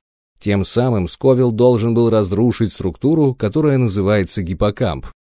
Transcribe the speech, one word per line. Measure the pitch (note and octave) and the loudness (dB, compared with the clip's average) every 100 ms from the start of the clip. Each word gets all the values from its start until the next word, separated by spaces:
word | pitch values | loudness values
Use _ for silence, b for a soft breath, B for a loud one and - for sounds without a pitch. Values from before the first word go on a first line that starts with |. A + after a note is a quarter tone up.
| _ _ _ _ | _ _ _ _
Тем | G#2 G2+ F#2 | -4 -2 -2
самым | A#2 B2+ A2 F2 | -2 0 0 -4
Сковилл | - C3+ B2+ B2+ | -2 2 2 2
должен | A2 B2 A#2+ A#2 | 2 2 2 0
был | A#2 A#2 | 2 2
разрушить | A2 F#2+ G2 A#2+ - G#2+ | 2 0 0 0 0 -2
структуру, | - F#2+ - C3+ D#3+ C#3 B2+ | -4 -8 -4 0 2 0 0
которая | G#2+ D3+ D3+ C3+ | -4 0 0 2
называется | A#2+ F#2+ F#2+ G#2+ F2+ - | 0 0 0 0 0 -4
гиппокамп. | F2 F#2 G#2 G2+ A2 C#2 - - _ | -6 -2 -2 -2 -4 -4 -10 -18 _